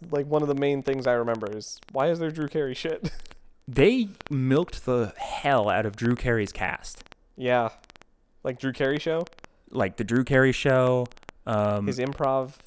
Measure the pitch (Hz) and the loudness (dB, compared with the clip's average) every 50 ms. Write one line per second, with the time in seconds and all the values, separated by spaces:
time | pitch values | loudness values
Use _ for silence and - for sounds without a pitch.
0 | - 170 147 143 143 143 151 151 151 143 143 139 143 143 143 139 131 - 135 135 | -10 -4 -4 -2 0 0 0 2 2 2 0 2 2 2 0 0 0 -2 -2 0
1 | 123 123 123 120 120 117 117 110 110 101 107 107 104 - - - - - - 131 | 2 2 2 2 2 0 -2 -2 -4 -6 -8 -10 -10 -12 -16 -16 -14 -6 -2 0
2 | 135 160 170 170 165 160 156 160 151 143 - 160 147 135 127 - - 165 160 - | 0 0 0 0 -2 -4 -4 -4 -4 -4 -2 -2 -2 -2 -4 -4 -6 -6 -4 -4
3 | - 165 - - - - - - - - - _ _ - 123 131 135 196 247 262 | -4 -6 -6 -8 -10 -12 -14 -18 -20 -20 -20 _ _ -2 2 6 6 6 6 4
4 | 226 202 190 - - - 147 135 131 131 131 147 180 - - - - - 127 123 | 0 -2 -6 -12 -8 -4 -2 0 2 2 4 2 2 0 -4 -6 -2 0 0 0
5 | 117 98 - - - - - - - 143 139 123 104 104 92 98 107 107 98 104 | 0 -2 -4 -8 -10 -8 -8 -4 0 2 4 4 4 4 2 2 0 -2 -2 -2
6 | 117 117 123 120 - 127 117 113 104 98 - - 95 95 - - - - - - | 0 0 0 2 2 2 2 2 0 -2 -4 -4 -4 -4 -6 -6 -10 -14 -16 -16
7 | - - - - _ _ _ - 127 123 123 123 117 110 - - - - - - | -18 -20 -20 -20 _ _ _ -4 0 2 2 2 2 0 -4 -10 -18 -20 -20 -20
8 | - - _ _ _ _ _ _ - - 127 127 - 135 127 - 151 135 139 147 | -20 -20 _ _ _ _ _ _ -6 -6 -6 -4 -4 -4 -2 0 0 0 0 0
9 | - 165 160 165 175 - - - - - _ _ _ _ - 127 104 95 - - | -2 -2 -2 -2 -4 -6 -10 -18 -20 -20 _ _ _ _ -4 -2 -2 -2 -2 -4
10 | 113 98 117 127 131 - 139 131 131 131 123 - - 147 131 131 127 127 127 127 | -2 0 2 2 2 4 4 6 6 6 4 2 2 2 4 4 4 4 2 2
11 | 123 - - - - - - - - - 113 107 104 104 104 104 101 101 123 123 | 0 -4 -8 -14 -20 -20 -20 -12 -6 -2 0 0 2 2 0 0 -2 -2 -2 -2
12 | 123 135 139 - 156 135 135 135 131 131 143 - - | -4 -4 -4 -2 -2 0 0 0 -2 -4 -8 -16 -20